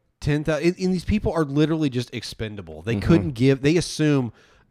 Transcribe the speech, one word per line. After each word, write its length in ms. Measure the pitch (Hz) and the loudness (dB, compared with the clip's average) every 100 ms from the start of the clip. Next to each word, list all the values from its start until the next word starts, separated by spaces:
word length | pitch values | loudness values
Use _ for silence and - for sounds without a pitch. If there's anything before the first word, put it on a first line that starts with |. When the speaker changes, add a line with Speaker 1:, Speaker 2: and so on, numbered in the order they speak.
| _ _ | _ _
Speaker 1:
ten 240 | - 147 | -2 -2
thousand." 220 | 156 151 170 | 0 0 0
And, 100 | 180 | 0
and 160 | 185 | 0
these 100 | 185 | -2
people 280 | - 208 220 | 0 0 0
are 120 | 165 | 0
literally 460 | 147 143 151 160 151 | 0 2 2 2 0
just 240 | 123 120 | -2 -6
expendable. 680 | 123 - - 110 104 82 78 | -8 -12 -10 -10 -10 -14 -10
They 140 | 95 110 | -4 0
Speaker 2:
Mm-hmm. 100 | 101 | 4
Speaker 1:
couldn't 220 | - 151 | 4 2
give, 300 | 117 131 135 | 2 2 4
they 140 | 139 170 | 2 2
assume 560 | - - 151 139 120 - _ _ _ | 0 0 2 2 0 -8 _ _ _